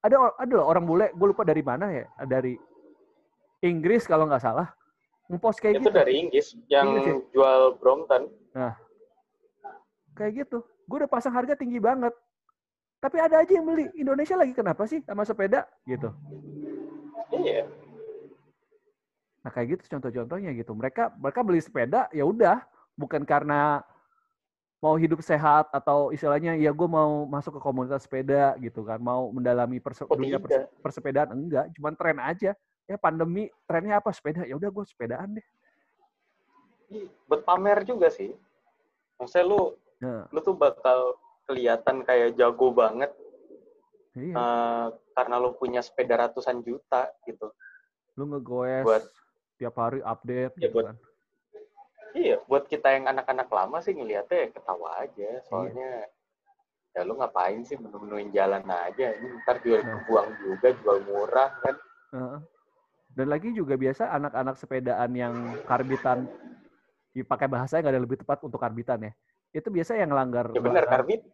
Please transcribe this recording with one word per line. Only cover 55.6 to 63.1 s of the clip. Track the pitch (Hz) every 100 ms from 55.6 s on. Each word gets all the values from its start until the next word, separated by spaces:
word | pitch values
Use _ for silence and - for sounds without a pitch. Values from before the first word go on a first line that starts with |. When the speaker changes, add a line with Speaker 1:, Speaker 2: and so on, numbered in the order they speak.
| 92 120 131 120 104 _ _ _ _ _ _ _ _
Speaker 2:
ya, | -
lu | 90 127
ngapain | 123 - 92 110 120
sih |
menu-menuin | 139 107 104 104 104 104
jalan | 98 98 98 95
aja? | 90 87 107 123 107
Ini | 123 120
ntar | - 123 120
jual | 110
Speaker 1:
Nah. | 113 110 -
Speaker 2:
kebuang | 110 104 101 98
juga, | 95 113 -
jual | 107 98 101
murah | 101 107 127 135 -
kan. | 131 135 - _ _
Speaker 1:
Heeh. | 131 127 143 160 _ _ _ _ _ _